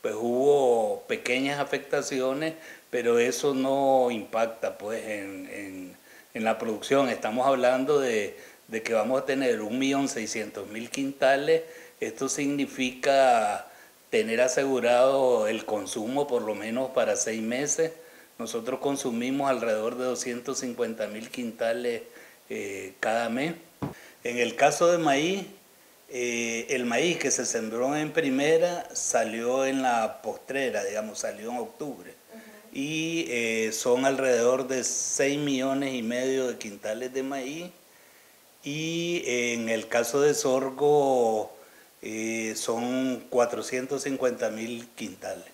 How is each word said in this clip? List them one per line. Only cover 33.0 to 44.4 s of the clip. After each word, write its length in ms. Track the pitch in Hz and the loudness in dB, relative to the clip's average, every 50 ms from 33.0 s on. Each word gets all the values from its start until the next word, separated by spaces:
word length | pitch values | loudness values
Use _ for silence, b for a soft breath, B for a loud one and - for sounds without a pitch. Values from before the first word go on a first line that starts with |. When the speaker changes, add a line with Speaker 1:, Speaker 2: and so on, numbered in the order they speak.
| 160 165 165 165 - | -2 -2 -2 -4 -2
Speaker 1:
eh, 440 | - 123 117 117 113 113 113 110 110 107 | -2 -2 -2 0 0 0 0 0 0 -2
son 320 | - - 127 123 127 131 | 0 2 4 4 6 4
alrededor 600 | 139 139 131 135 131 123 113 117 123 127 131 135 | 2 2 4 2 4 4 6 6 4 4 2 0
de 180 | 123 135 127 113 | -2 -2 -2 -2
seis 520 | - - - - - - - 139 139 143 | -2 -2 -2 -2 -2 0 0 2 2 2
millones 560 | 147 147 143 139 127 131 135 135 135 143 135 131 | 0 0 0 0 0 0 0 0 0 -2 -2 -4
y 100 | 123 113 | -4 -4
medio 440 | 113 120 123 127 131 131 131 131 | -2 -2 0 0 0 0 0 0
de 100 | 123 117 | -2 -4
quintales 560 | 113 - 110 101 104 - 107 110 117 127 127 127 | -6 -8 -10 -10 -8 -6 -6 -4 -4 -6 -6 -4
de 100 | 131 131 | -4 -4
maíz. 460 | 135 139 135 127 135 147 165 175 180 175 - B B B B B B B B B B B B B B _ _ - | -4 -6 -6 -6 -8 -8 -10 -12 -14 -16 -20 B B B B B B B B B B B B B B _ _ -10
Y, 600 | 143 143 156 160 160 165 170 170 170 175 170 - | -8 -6 -4 -4 -2 -2 -2 -2 -2 -2 -2 0
eh, 280 | - 120 123 120 120 117 | 0 0 0 0 0 0
en 160 | 117 113 113 | -2 -2 -2
el 180 | 113 110 107 | -2 -2 -2
caso 340 | - - 117 117 - - 143 | 0 0 0 0 2 2 4
de 120 | 143 151 143 | 4 4 4
sorgo, 1200 | 143 - 139 127 131 131 135 131 135 147 147 147 147 139 139 131 127 117 113 110 107 101 - B B B B B B B B B _ | 4 2 2 2 2 0 -2 -2 2 4 6 6 6 6 6 4 4 4 4 4 0 -2 -4 B B B B B B B B B _
eh, 520 | - 107 110 110 110 113 113 113 113 110 107 | -10 -8 -6 -4 -4 -2 -2 -2 -2 -4 -4
son 680 | 110 - - 117 113 120 123 127 131 131 131 127 113 - - | -4 -2 -2 -2 -2 0 -2 -2 0 0 -2 -2 -4 -8 -2
cuatrocientos 760 | - 120 120 120 - 104 - - - 127 127 131 143 135 - | 2 2 2 2 0 -6 -6 -4 -4 -6 -4 -4 -6 -4 -4
cincuenta 480 | 147 135 131 135 127 120 110 | -4 -4 0 0 0 0 0